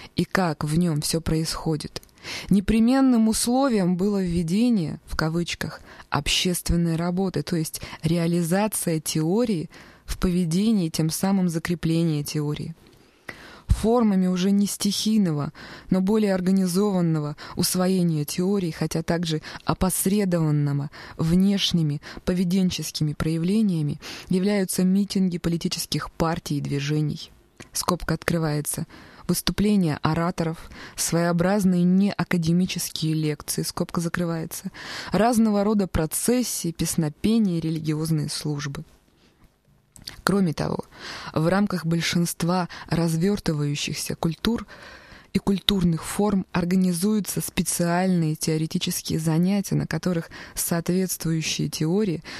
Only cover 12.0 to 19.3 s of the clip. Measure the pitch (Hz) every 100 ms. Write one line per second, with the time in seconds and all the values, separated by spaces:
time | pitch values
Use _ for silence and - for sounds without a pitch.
12 | 170 151 147 151 147 156 156 - - -
13 | _ _ - - - - - - 214 240
14 | 220 190 185 180 196 202 202 - 202 -
15 | 214 220 180 147 143 - - - - 190
16 | 190 220 202 185 180 190 185 180 208 185
17 | 170 156 147 - - - 180 180 185 190
18 | 175 156 147 - 185 202 170 - 160 165
19 | 165 170 165